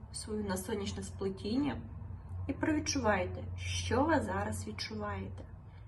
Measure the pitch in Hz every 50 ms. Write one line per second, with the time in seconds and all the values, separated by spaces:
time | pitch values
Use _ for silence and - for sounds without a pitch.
0 | - - - - - 220 214 214 208 196 185 185 - - 220 202 196 202 - 202
1 | 196 - - - 196 196 190 - - 208 233 277 294 269 226 - - - - -
2 | - - - - - - - - - - 277 - 302 311 302 302 302 - - 277
3 | 233 214 202 185 180 180 - - - - - - - - - - - - 220 254
4 | 285 330 320 262 220 190 185 196 208 214 220 - - 220 208 - - - 220 214
5 | 208 208 202 190 190 196 - - - - - - - - - - -